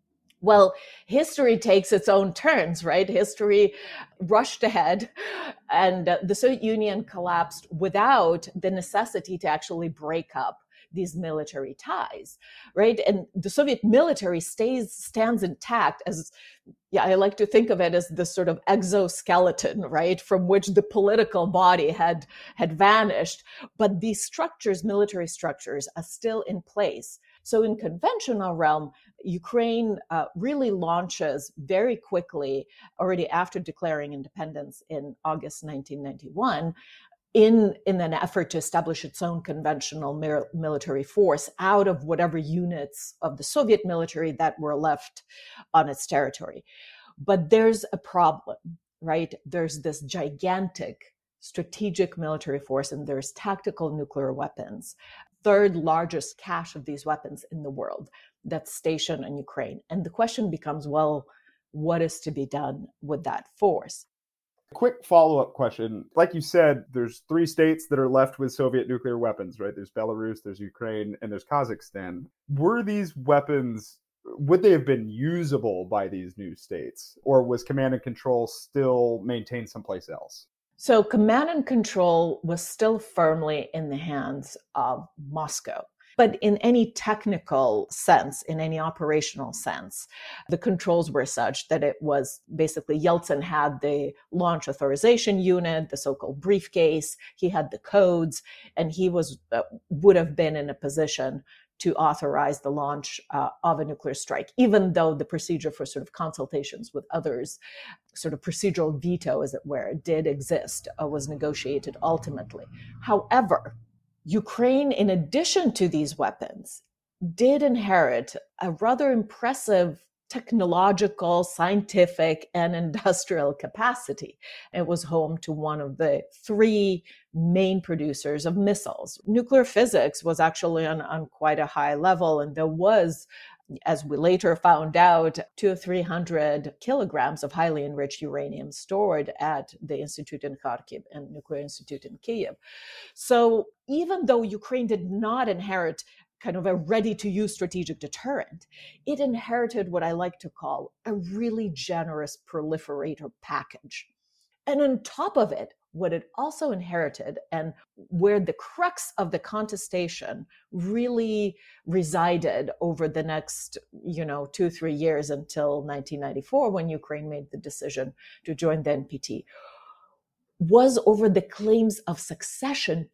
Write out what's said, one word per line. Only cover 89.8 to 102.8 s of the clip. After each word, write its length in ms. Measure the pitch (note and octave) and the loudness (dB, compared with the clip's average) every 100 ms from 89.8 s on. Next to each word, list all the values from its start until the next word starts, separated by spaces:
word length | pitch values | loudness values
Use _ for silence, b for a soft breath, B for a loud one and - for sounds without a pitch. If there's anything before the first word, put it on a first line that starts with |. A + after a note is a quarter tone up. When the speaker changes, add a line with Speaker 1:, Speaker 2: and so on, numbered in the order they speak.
| - - - B B B - | -10 -14 -16 B B B -4
Speaker 1:
the 100 | E3+ | -2
controls 540 | A#3+ F3+ - E3+ D#3+ | 0 0 2 2 2
were 120 | C#3+ | -2
such 440 | C3 - A2 - - | -2 -2 -2 -4 -2
that 160 | D#3+ | 0
it 100 | D3 - | 0 -2
was 400 | D3+ C#3+ C3+ - _ D#3 | -2 0 -2 -8 _ -2
basically 420 | D#3+ D#3 - D3+ | -2 -2 -4 0
Yeltsin 420 | D#3+ E3+ - C#3+ | 2 2 0 -4
had 400 | C#3 D3+ D3 C#3 | -2 0 0 0
the 320 | D3 C#3+ C#3+ b b | -2 -2 -4 b b
launch 360 | F3+ F3 E3 C#3+ | -2 0 0 -4
authorization 680 | C3+ C#3 C#3+ A3 A#3+ A3 G3 | -4 -2 2 4 4 4 2
unit, 520 | F#3 F3+ E3+ D#3+ D#3+ | 2 2 2 -2 -4
the 60 | C#3 | -6
so-called 440 | - C3+ - C#3 | -6 -6 -6 -6
briefcase, 760 | F#3 G3+ - F3 E3 D#3 D3+ - B _ | 2 2 2 2 4 4 -2 -12 B _
he 120 | F3+ | -2
had 220 | F3+ D3 | -2 -4
the 80 | - | -8
codes, 640 | - G3+ F#3 E3+ E3 - B B B - | 2 6 6 4 0 -4 B B B -4
and 140 | E3 | -4
he 180 | E3 F#3 | 0 0
was, 300 | F3 D#3 C3+ _ | 0 -2 -6 _
uh, 100 | A#2 - A#2 _ | -4 -4 -10 _
would 260 | D3 G3 F3+ | 6 8 8
have 180 | E3 | 4
been 220 | D3 D#3 D3+ | 2 0 0
in 120 | C#3+ | -4
a 40 | |
position 720 | C#3 C#3+ D3 D3+ - C3 C3+ b b b _ | -6 -4 -2 -2 -2 -4 -6 b b b _
to 160 | F3 | -2
authorize 680 | - D#3 D3 D3 D3 C#3+ D3 | 2 2 2 0 0 0 -2
the 80 | C#3 | -4
launch, 500 | D3 | -2